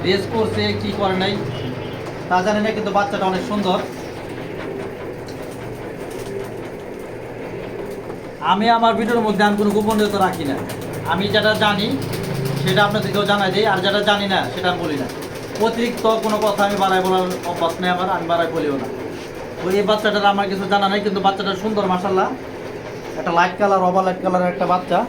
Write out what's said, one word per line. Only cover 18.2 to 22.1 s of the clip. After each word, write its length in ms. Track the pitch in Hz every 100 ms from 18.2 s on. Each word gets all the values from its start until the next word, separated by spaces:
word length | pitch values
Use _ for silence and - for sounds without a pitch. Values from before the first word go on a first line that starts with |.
| 165
বাড়ায় 180 | 170 160 160
বলিও 200 | 147 139
না। 60 | - - - - - - - -
তো 60 | 180 202
এই 60 | 196
বাচ্চাটার 360 | 214 220 202 202
আমার 120 | 202 196
কিছু 140 | 190 202
জানা 140 | 202 196
নাই, 120 | 202 202
কিন্তু 140 | 190 190
বাচ্চাটা 260 | 196 196 190
সুন্দর 220 | 214 208 185
মাশাআল্লাহ, 360 | 180 196